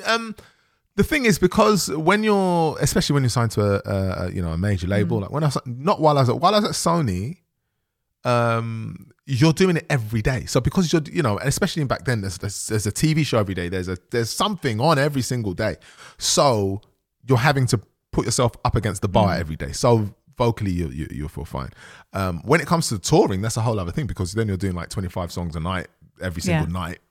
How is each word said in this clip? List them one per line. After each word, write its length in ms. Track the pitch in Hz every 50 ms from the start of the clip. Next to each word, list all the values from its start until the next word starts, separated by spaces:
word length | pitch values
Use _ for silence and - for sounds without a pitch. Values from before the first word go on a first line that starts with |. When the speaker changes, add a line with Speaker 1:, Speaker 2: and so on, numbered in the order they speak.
| 190
Speaker 1:
um, 300 | 196 226 233 226 220 208 - - - _ _ _ _ _ _ _ _ _
the 60 | - -
thing 200 | - - 294 254
is, 160 | 226 165 -
because 500 | 185 180 - - 220 214 214 170 - -
when 320 | 147 156 160 170 196 214 214
you're, 500 | 220 208 196 190 185 175 170 160 156 - -
especially 320 | 147 - - 214 - - 143
when 100 | 143 131
you're 60 | 120
signed 220 | - 127 117 110
to 100 | - 110
a, 200 | 104 101 98 98 -
a, 400 | - 104 95 95 92 92 - 90
a, 60 | 92
you 100 | 95 95
know, 80 | 87 82
a 60 | 80
major 280 | 82 95 104 101 90 85
label, 320 | 85 101 104 107 - 117 107
Speaker 2:
Mm. 20 |
Speaker 1:
like, 100 | 95 -
when 120 | - 143 156
I 40 | 147
si-, 100 | 127 147 -
not 360 | 123 117 123 139 185 - -
while 160 | 156 151 147
I 40 | 139
was 80 | 131 120
at, 100 | 117 127
while 120 | 151 185 214
I 60 | 208
was 60 | 208
at 60 | -
Sony, 680 | 147 - - 180 165 170 156 113 90 90 101 131 180 - _ _ _ _ _ _ _ _ _ _ _ _ _ _ _ _ -
um, 880 | 127 123 120 117 117 113 113 113 113 113 113 110 110 107 - - - _ _ _
you're 280 | - 135 110 147 165 156
doing 240 | - 190 185 175
it 80 | 156 - -
every 320 | 156 127 110 104 113 113
day. 240 | 107 143 131 107 87
So 140 | - - 135
because 320 | 123 135 - 190 185 147
you're, 100 | - 165 143 -
you 100 | - 175 151
know, 140 | 113 101 -
especially 440 | - 143 - - 208 170 - 170 143
back 200 | 123 - - 82
then, 160 | 135 123 110
there's, 160 | 95 95 85
there's, 300 | - - 101 - - -
there's 180 | - 107 104 95
a 60 | 107
T 220 | - - - 156 156
V 100 | 160 143
show 160 | - 135 113
every 160 | 101 95 95
day. 140 | 92 87 87
There's 180 | 95 92 90
a, 100 | 90 90 - _ _
there's 180 | - 120 117 104
something 500 | - - 190 208 208 - - 135 110 107
on 180 | 123 160 160 139
every 220 | 139 151 143 139
single 320 | 113 - 127 123 110 101 87
day. 240 | - 110 101 85 - - - - - - - -
So 640 | - - - - - 151 143 120 107 98 98 98 101 - _ _ _ _ _ _ _ -
you're 100 | 117 135 117
having 260 | 117 160 135 139 127
to 120 | 117 - 104 - _ _ _ _ _
put 140 | - 156 -
yourself 280 | - - - 127 113 - - -
up 120 | 123 -
against 260 | 120 101 107 92 -
the 60 | -
bar 280 | 98 87 107 107 95 82
Speaker 2:
Mm. 40 | 85
Speaker 1:
every 160 | 82 76 78
day. 160 | - 76 73
So 420 | 78 - - 123 120 113 104 98 - _ _ _ _
vocally, 340 | - 123 117 113 - 104 95
you, 180 | 87 85 85 71
you, 180 | 64 76 71 -
you'll 180 | - 67 73 -
feel 160 | - - 73
fine. 240 | - - 67 65 60 - - - - - - - _ -
Um, 280 | 95 95 92 87 82 -
when 180 | 104 143 170
it 60 | -
comes 220 | - 175 165 156 -
to 100 | 117 92
touring, 420 | - - 156 - - - 98 92
that's 160 | 104 113 -
a 40 | 117
whole 180 | 110 120 113 101
other 120 | 90 87
thing, 140 | - 165 147
because 280 | 92 - - 92 85 95
then 140 | 110 113
you're 100 | 104 95
doing, 160 | 87 101 95 87
like, 140 | 87 82 -
twenty-five 420 | - 107 95 85 - 98 87 82
songs 240 | - 95 87 85 76
a 40 | 85
night, 280 | 80 87 92 90 - - _ _ _ _ _ -
every 200 | 90 92 82 85
single 260 | 82 92 82 78 78
Speaker 2:
Yeah. 60 | 78 87
Speaker 1:
night. 260 | 90 90 87 85 - _ _